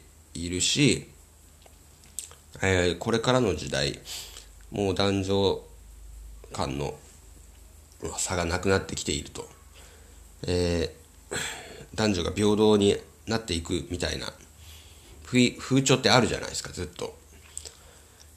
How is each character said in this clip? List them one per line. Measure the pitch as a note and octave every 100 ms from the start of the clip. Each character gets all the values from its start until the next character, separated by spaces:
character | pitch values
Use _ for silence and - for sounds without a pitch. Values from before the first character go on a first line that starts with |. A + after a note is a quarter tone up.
| - - -
い | D#2+ F2
る | F2+
し、 | - C#3 C#3 E2 - - - - - - - - - - - - - - - -
え | G2 F#2 F2 E2
ー、 |
こ | A2+
れ | A2+
か | B2+
ら | B2+
の | A2 D#2+
時 | D2
代、 | C#2 C#2+ - - - - - - - -
も | - G2
う | F#2
男 | G2+ G2
女 | F#2 G2 F#2+ - - - - - - - - - -
間 | - D2+ C2+
の | C#2+ - - - - - - - - - - - D#2+ -
差 | - F2+
が | E2+
な | F2
く | G2
な | F#2+
っ | -
て | -
き |
て | -
い | D2
る | -
と。 | - - - - - - - - - - - -
え | F2+ F2 E2+ - - - - -
ー、 | - - - - - -
男 | - G#2+ F2+
女 |
が | E2+
平 | F2+ G#2 G#2
等 | G#2+ G#2
に | G2+ - - - -
な | A2+
っ |
て | -
い | E2+
く | D#2+ F2 C#2
み | F2+
た | D#2+
い | -
な、 | - - - - - - - - - -
ふ | - B2
い-、 | B2 -
風 | - C3
潮 | C3 C3
っ |
て | G#2+
あ | A#2+
る | A2
じ | -
ゃ |
な | -
い |
で | -
す |
か、 | -
ず | - E2+
っ |
と。 | - - - - - - - - - - - - - -